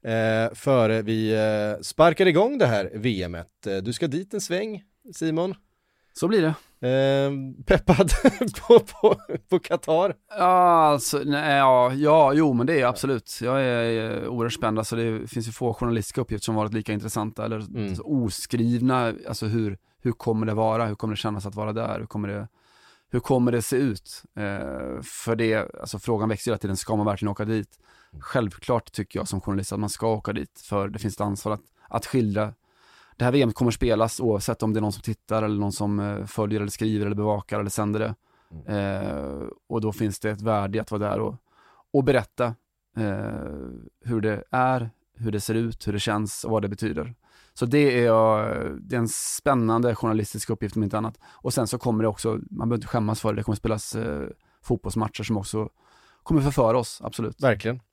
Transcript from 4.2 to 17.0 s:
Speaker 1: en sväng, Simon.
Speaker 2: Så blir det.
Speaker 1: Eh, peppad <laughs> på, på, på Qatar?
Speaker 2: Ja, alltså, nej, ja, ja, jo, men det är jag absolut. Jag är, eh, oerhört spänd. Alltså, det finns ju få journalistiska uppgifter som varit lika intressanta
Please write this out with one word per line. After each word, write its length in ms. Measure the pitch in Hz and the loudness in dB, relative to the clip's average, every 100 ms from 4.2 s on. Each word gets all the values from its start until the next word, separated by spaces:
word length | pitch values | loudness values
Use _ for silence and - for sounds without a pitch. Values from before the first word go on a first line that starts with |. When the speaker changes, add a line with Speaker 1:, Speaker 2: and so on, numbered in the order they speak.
| 196 | -6
Speaker 1:
en 80 | 208 | -8
sväng, 420 | - 175 220 208 _ _ - 175 | -4 -4 -4 -10 _ _ -20 -6
Simon. 400 | 160 160 180 185 _ _ _ _ _ | -2 0 -2 -6 _ _ _ _ _
Speaker 2:
Så 140 | - 170 | -4 2
blir 140 | 220 | 4
det. 120 | 160 156 _ _ 123 | 2 0 _ _ 0
Speaker 1:
Eh, 420 | 131 135 139 139 139 135 - - | 2 4 4 0 -2 -8 -12 2
peppad 460 | 190 - 156 190 - 262 - | 2 4 4 6 6 4 4
<laughs> 300 | 233 - - | -6 -6 8
på, 120 | 233 | 8
på, 360 | 226 - 220 - - - _ | 8 4 4 4 -2 -12 _
på 100 | 180 | -2
Qatar? 560 | - 175 - 160 185 - _ 208 | 0 -4 2 2 2 -2 _ 0
Speaker 2:
Ja, 480 | 180 185 180 165 156 | 4 6 8 8 6
alltså, 360 | 147 - 143 143 | 4 2 -2 0
nej, 320 | 143 151 139 | 0 2 6
ja, 360 | 135 127 123 | 8 8 6
ja, 400 | 135 147 160 139 | 4 6 8 8
jo, 200 | 147 160 | 6 4
men 140 | 120 127 | 4 2
det 60 | |
är 60 | 160 | 4
jag 100 | 123 | 2
absolut. 500 | 127 135 127 - - | 0 -2 -2 -4 -6
Jag 200 | 117 135 | -2 0
är, 480 | 131 120 117 113 113 113 | 2 0 0 0 -2 -4
eh, 60 | - | -4
oerhört 240 | 120 117 | -2 -2
spänd. 240 | 110 113 110 | -2 -2 -2
Alltså, 160 | 110 117 | -2 -2
det 320 | 117 110 117 | -2 -2 -6
finns 200 | 120 113 | -6 -6
ju 40 | |
få 220 | 110 123 | -4 -4
journalistiska 480 | 107 120 113 101 - | -2 -2 -2 -2 -6
uppgifter 240 | 123 104 - | -4 -4 -2
som 100 | 110 | -2
varit 180 | 107 | 0
lika 200 | 110 107 | -4 -4
intressanta 520 | 107 | -6